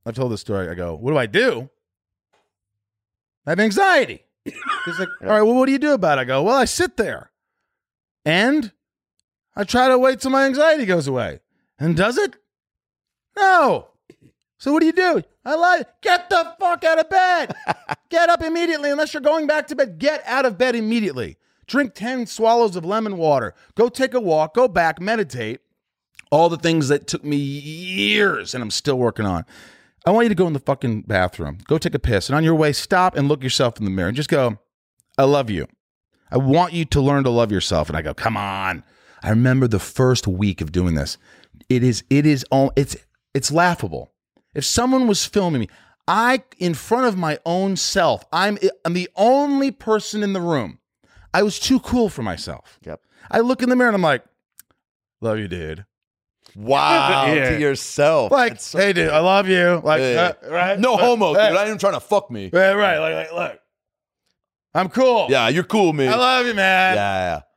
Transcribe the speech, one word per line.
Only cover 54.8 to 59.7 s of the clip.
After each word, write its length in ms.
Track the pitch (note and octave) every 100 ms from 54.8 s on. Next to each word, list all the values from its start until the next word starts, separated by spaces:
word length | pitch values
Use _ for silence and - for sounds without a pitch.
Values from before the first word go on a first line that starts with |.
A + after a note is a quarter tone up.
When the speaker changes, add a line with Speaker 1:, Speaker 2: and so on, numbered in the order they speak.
| _ _ _ _
Speaker 1:
"Love 180 | A2+ G#2+
you, 80 | G2+
dude." 380 | F2 D#2 E2 G2+ _ _ _ _ _ _ G2+
Speaker 3:
Wow, 720 | G#2+ C#3 D3 - C#3 C3+ C#3
Speaker 4:
<laughs> 80 |
Yeah. 160 | D3+ C3
Speaker 3:
to 80 | A#2+
yourself. 720 | D3 C3+ - - D3 D#3+ G#2+
Speaker 1:
Like, 220 | C#4 A#3+
Speaker 3:
That's 120 | G#2+ -
so 120 | E3
Speaker 1:
"Hey, 140 | G3+
dude, 160 | F3 D#3+
I 100 | D3+
love 280 | F3 G3 F#3+
you." 320 | F#3 F3